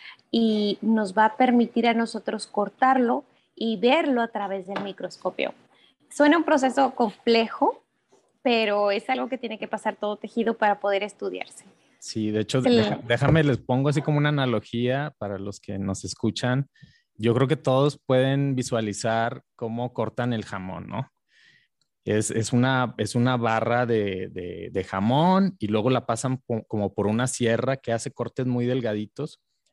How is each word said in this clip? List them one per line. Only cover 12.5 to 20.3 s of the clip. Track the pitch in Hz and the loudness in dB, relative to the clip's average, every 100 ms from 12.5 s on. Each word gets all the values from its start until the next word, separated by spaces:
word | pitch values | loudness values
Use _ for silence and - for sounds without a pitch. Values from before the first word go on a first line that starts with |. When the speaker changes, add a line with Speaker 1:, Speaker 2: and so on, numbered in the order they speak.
| 135 | 2
Speaker 1:
Se | 175 | 4
le | 117 | 4
Speaker 2:
deja-, | 107 - - | 4 0 -2
déjame, | 120 139 160 | 2 4 4
les | 147 120 | 4 2
pongo | - 127 139 | 0 0 2
así | 147 | 0
como | 147 147 | 0 0
una | 147 | 0
analogía | 147 131 110 - 117 123 135 147 - | 0 0 -2 -2 -4 -2 -2 -4 -8
para | 101 98 | -8 -8
los | 98 101 | -8 -12
que | - 98 | -10 -6
nos | 98 95 | -4 -6
escuchan. | 95 - 110 - 123 131 139 _ - _ _ - | -8 -4 -4 -2 -2 0 -2 _ -20 _ _ -2
Yo | 110 | 2
creo | 117 131 | 4 2
que | 151 | 0
todos | - 131 143 - - | 2 2 2 0 0
pueden | 131 135 139 139 127 | 2 2 2 0 -2
visualizar | 120 117 107 98 117 113 117 127 - - | -2 -2 -4 -4 -2 0 -2 -6 -16 -10
cómo | 117 117 123 | -8 -6 -6
cortan | 123 110 - 123 | -4 -6 -4 -4